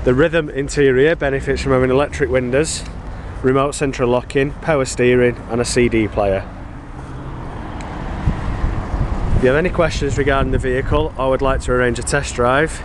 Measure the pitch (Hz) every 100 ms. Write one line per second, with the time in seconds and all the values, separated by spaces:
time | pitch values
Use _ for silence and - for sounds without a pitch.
0 | - 127 160 165 151 127 143 - 139 127
1 | 143 170 143 135 131 131 139 131 131 127
2 | 143 - 131 127 123 127 160 - - -
3 | - - - - 131 135 139 143 143 131
4 | 123 123 - 139 139 143 - 151 131 -
5 | 123 123 123 117 - 117 120 - 120 113
6 | 107 - 101 95 - - - - - -
7 | - - - - - - - - - -
8 | - - - - - - - - - -
9 | - - - - 127 139 175 - 165 -
10 | 143 131 143 139 135 127 131 127 110 147
11 | 156 - 131 131 135 131 - 123 123 120
12 | 120 143 139 - 120 131 156 -